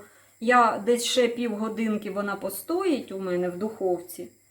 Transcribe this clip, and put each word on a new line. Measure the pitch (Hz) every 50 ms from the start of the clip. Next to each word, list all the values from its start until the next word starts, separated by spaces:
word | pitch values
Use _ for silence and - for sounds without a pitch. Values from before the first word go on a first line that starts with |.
| - - _ _ _ _ _ -
я | 226 233 247 247 233 214 - - 196
десь | 226 240 233 -
ще | - - 262 240
півгодинки | 233 - 240 240 226 208 202 220 220 208 220 226 220 214 208 - 202
вона | 185 202 202 202 196
постоїть | 196 180 190 - - - - 339 370 392 370 285 233 - -
у | 196 190
мене | 190 185 180 180 180 180
в | 175
духовці | 175 214 214 220 - 196 185 180 170 - - - - 175 - - _ _ _